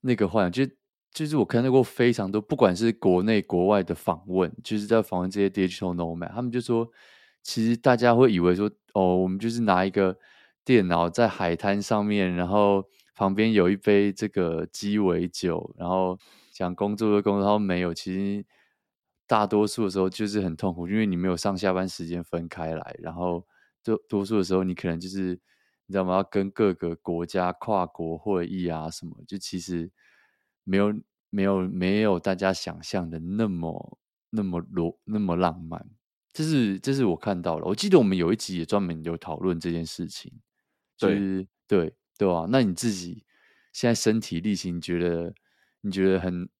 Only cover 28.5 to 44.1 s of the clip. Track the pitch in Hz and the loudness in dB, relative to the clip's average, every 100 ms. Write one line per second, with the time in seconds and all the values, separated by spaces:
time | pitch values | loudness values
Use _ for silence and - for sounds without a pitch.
28.5 | 92 87 80 80 - 85 - - 101 - | -4 -4 -4 -8 -10 -14 -18 -14 -12 -10
29.5 | 92 85 87 82 _ _ _ _ _ _ | -10 -6 -6 -6 _ _ _ _ _ _
30.5 | _ - 95 101 107 - _ _ 101 98 | _ -4 0 2 0 -10 _ _ -2 2
31.5 | 98 92 95 90 101 107 90 95 92 95 | 2 0 -2 0 2 2 2 0 0 0
32.5 | 92 - 82 85 101 85 80 85 101 113 | 0 -4 -12 -6 -6 -4 -8 -6 -2 -2
33.5 | 90 82 - - - _ _ _ 110 98 | -2 -6 -8 -12 -20 _ _ _ -4 -2
34.5 | 87 85 92 82 - - 107 98 85 90 | -2 -4 -2 -2 -4 -6 -2 0 2 0
35.5 | 85 80 82 - _ _ _ _ - 156 | 0 -10 -12 -14 _ _ _ _ -6 0
36.5 | 151 110 95 131 139 117 82 - 92 87 | 2 2 0 -2 0 0 0 -2 -4 -2
37.5 | 80 - 101 202 185 107 95 85 107 - | -4 -4 -2 6 6 6 2 2 0 -2
38.5 | 92 80 104 95 80 80 82 - 78 92 | -6 -2 -2 -2 -6 -8 -8 -8 -4 -2
39.5 | 85 85 82 82 - 87 - - - _ | -2 -4 -4 -6 -8 -10 -10 -18 -20 _
40.5 | _ _ _ _ _ 101 101 98 95 95 | _ _ _ _ _ 0 2 0 -4 -6
41.5 | _ _ 101 80 - _ _ 98 87 82 | _ _ 0 0 -6 _ _ 0 0 2
42.5 | 131 110 87 120 98 87 - _ _ _ | 2 2 0 -4 -4 -8 -14 _ _ _
43.5 | _ _ - 123 113 - | _ _ -2 0 2 2